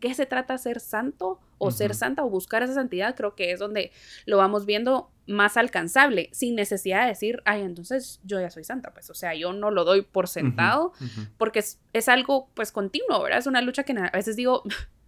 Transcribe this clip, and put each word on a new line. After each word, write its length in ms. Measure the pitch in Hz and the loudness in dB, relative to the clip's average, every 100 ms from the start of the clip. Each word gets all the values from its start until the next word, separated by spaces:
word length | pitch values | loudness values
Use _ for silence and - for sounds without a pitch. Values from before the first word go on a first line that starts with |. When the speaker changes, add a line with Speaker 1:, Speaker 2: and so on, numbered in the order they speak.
Speaker 1:
qué 120 | 247 | -4
se 120 | 254 269 | -2 -2
trata 320 | 254 262 254 | -2 -2 -4
ser 240 | 240 240 | -4 -6
santo 580 | - 220 254 - 370 370 _ - | -4 -4 -4 -4 -6 -6 _ -4
o 120 | 202 | -2
ser 200 | 110 208 | 0 -2
Speaker 2:
Ujú. 80 | - | 0
Speaker 1:
santa 260 | 262 277 262 | -2 0 -2
o 40 | |
buscar 320 | 190 - 226 | -2 -2 -2
esa 120 | 254 | 0
santidad, 420 | 269 254 180 214 254 | 0 -2 -2 -2 -2
creo 180 | 208 - | -6 -2
que 180 | 175 | -2
es 60 | 175 | -2
donde 320 | 208 208 - - - - - | -4 -4 -6 -10 -20 -14 2
lo 100 | 202 | 4
vamos 300 | 190 208 202 | 4 2 0
viendo 440 | 208 240 262 - _ - | 0 2 0 -2 _ -4
más 280 | 208 208 233 | 2 4 4
alcanzable, 720 | 247 175 170 262 285 190 - | 2 0 2 4 6 4 -2
sin 220 | - 240 233 | -4 -2 0
necesidad 480 | 202 190 185 185 | -2 -2 0 2
de 40 | 247 | 2
decir, 320 | 196 214 240 208 | 0 -4 -2 -2
"Ay, 160 | 208 | -2
entonces 580 | 190 170 170 262 254 - 190 | -4 -8 -6 -6 -6 -14 -8
yo 160 | 196 | -4
ya 80 | 175 | -4
soy 160 | 165 156 | -8 -10
santa", 280 | 254 - | -10 -10
pues, 160 | - - | -16 -18
o 40 | |
sea, 200 | - 175 | -8 -6
yo 200 | 160 175 | -4 -4
no 180 | 202 208 | -2 0
lo 140 | 196 170 | 4 6
doy 160 | 196 | 4
por 240 | - 190 180 | 4 -2 -2
Speaker 2:
Ujú, 80 | |
Speaker 1:
sentado, 580 | 170 135 110 180 269 349 - | -2 0 4 4 4 0 -4
Speaker 2:
ujú. 280 | 127 107 107 - | -10 -8 -10 -2
Speaker 1:
porque 220 | 220 - | 0 0
es, 200 | - - _ | -2 -8 _
es 160 | 226 240 | 0 4
algo, 400 | 254 254 269 262 | 4 4 0 0
pues, 200 | - 214 | -6 -6
continuo, 480 | 214 196 311 494 226 | -4 -4 -2 0 0
¿verdad? 160 | 69 104 | 2 0
Es 80 | 269 | 2
una 140 | 254 | 0
lucha 220 | 247 269 | 0 -2
que 100 | 277 | -2
na-, 140 | 233 180 | -2 -2
a 100 | 185 | -2
veces 180 | 214 214 | -2 0
digo, 280 | 247 254 202 | 2 0 -2
<laughs> 320 | - - _ | -8 -10 _